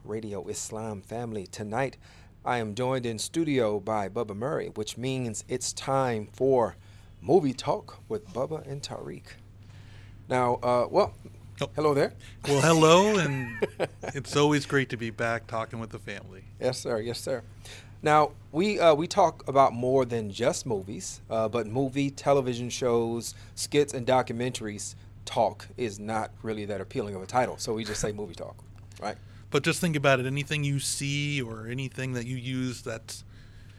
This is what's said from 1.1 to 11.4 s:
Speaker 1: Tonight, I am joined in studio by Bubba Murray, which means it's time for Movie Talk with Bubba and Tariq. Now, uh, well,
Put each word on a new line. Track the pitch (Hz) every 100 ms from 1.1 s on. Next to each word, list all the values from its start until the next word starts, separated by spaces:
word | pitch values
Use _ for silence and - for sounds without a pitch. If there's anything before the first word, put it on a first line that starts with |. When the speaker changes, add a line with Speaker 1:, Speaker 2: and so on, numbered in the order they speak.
| 113 120 107 92
Speaker 1:
Tonight, | - 107 110 131 - - - - -
I | - 123
am | 110
joined | 101 127 131 117
in | 110
studio | - 160 160 135 113 104
by | 98 110 98
Bubba | 101 113 101
Murray, | 123 151 90
which | 92 110 -
means | 127 131 123 107 -
it's | 127 -
time | - - 135 131 113 104
for | - 135 131 110 82 - - - -
Movie | 82 170 147
Talk | 123 - 196 175 - -
with | 107 -
Bubba | 107 147 156 -
and | 139
Tariq. | - 117 139 175 - - - - - - - - - - -
Now, | 127 123 123
uh, | 123 123 117
well, | 165 202 - - -